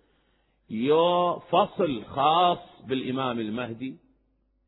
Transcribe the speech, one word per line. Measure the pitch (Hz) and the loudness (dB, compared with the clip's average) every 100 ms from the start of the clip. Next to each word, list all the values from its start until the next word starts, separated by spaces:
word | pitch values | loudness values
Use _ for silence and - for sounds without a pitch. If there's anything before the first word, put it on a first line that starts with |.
| _ _ _ _ _ _ - | _ _ _ _ _ _ -10
يو | 107 135 156 175 175 175 165 | -4 2 4 4 2 0 -2
فصل | - 175 202 - 170 113 - | 0 0 0 0 -2 -2 -6
خاص | 139 151 170 180 170 - - 110 | 0 2 4 4 2 -6 -14 -6
بالإمام | 131 123 131 131 117 | -4 -4 -4 -2 -4
المهدي. | 107 117 117 113 131 - _ _ _ _ _ _ | -4 -6 -6 -8 -10 -12 _ _ _ _ _ _